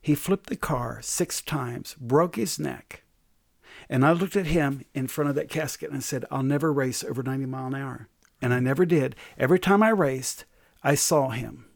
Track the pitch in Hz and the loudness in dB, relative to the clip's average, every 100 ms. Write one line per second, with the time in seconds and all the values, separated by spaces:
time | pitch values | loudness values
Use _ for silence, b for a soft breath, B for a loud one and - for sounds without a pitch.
0 | - 147 - 196 - - - 135 120 113 | 2 0 2 -2 -2 -6 -4 -2 -4 -8
1 | - - 175 - - 147 123 120 - - | -6 -4 -4 -4 -4 -4 -4 -8 -12 -12
2 | 120 139 175 214 202 - - - - - | 2 4 4 0 -4 -2 -6 -8 -16 -20
3 | _ _ _ _ _ _ B B B 131 | _ _ _ _ _ _ B B B 4
4 | 139 170 185 202 170 165 143 139 - - | 4 4 2 0 0 2 2 -2 -8 -6
5 | 131 - 147 139 - - 147 - - 139 | -6 -2 0 -2 -2 -4 -4 -6 -8 -8
6 | 131 135 - 135 135 143 160 139 131 120 | -4 -6 -4 -2 0 2 2 2 0 -2
7 | - 127 127 131 135 131 131 135 135 120 | -4 -4 -4 -4 -4 -6 -6 -6 -6 -10
8 | 110 _ _ _ 123 123 127 135 180 165 | -16 _ _ _ 0 2 2 2 4 4
9 | 127 - B B 131 180 185 202 220 220 | 2 -4 B B 4 4 6 6 6 4
10 | 147 131 131 - - b b b 139 143 | 2 0 -6 -10 -16 b b b 0 2
11 | - 156 135 117 113 - - | 4 2 2 -2 -8 -12 -20